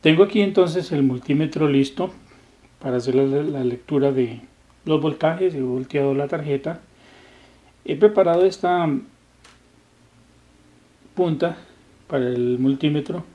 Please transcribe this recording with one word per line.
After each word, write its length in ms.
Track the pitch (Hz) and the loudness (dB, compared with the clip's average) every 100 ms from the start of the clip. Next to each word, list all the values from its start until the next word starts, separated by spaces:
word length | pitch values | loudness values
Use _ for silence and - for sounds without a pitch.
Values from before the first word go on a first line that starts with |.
Tengo 220 | 160 160 | 4 4
aquí 160 | 202 214 | 4 4
entonces 500 | 196 190 180 170 170 | 0 2 2 0 -4
el 140 | 151 | 0
multímetro 640 | 135 127 - 143 156 - 151 | 0 0 -2 0 0 0 2
listo 440 | 139 135 - 185 - - - _ _ _ _ | 2 2 -2 -8 -8 -20 -20 _ _ _ _
para 160 | 139 123 | -4 -4
hacer 180 | 123 | 0
la, 100 | 131 | 0
la 380 | 135 143 151 143 | 2 0 -2 -4
lectura 480 | 123 123 - 147 139 | -4 -6 -4 0 0
de 300 | 131 120 113 - _ _ _ | 0 -2 -4 -18 _ _ _
los 160 | - 156 | -2 0
voltajes. 540 | 156 - 156 170 185 | 0 0 -2 0 -2
He 80 | 151 | -2
volteado 500 | 127 127 131 147 139 | -4 -4 -4 -2 0
la 140 | 139 143 | 0 -2
tarjeta. 540 | 165 151 139 143 170 - _ - - - - - _ _ _ | -4 -4 -4 -4 -10 -14 _ -20 -20 -20 -20 -20 _ _ _
He 100 | - | -8
preparado 500 | 147 208 208 175 170 | 4 4 4 2 4
esta 460 | 190 185 180 180 165 139 - _ _ _ - _ _ _ _ _ _ _ _ _ _ _ _ _ _ _ - | 2 2 -2 0 0 -2 -6 _ _ _ -20 _ _ _ _ _ _ _ _ _ _ _ _ _ _ _ -18
punta 420 | - 175 147 170 170 - - _ _ _ | -2 -2 0 -2 -4 -18 -20 _ _ _
para 180 | 139 123 | -4 -2
el 320 | 123 123 123 | -2 -2 0
multímetro 680 | 135 135 151 147 143 165 165 | 0 0 0 -2 -4 -8 -10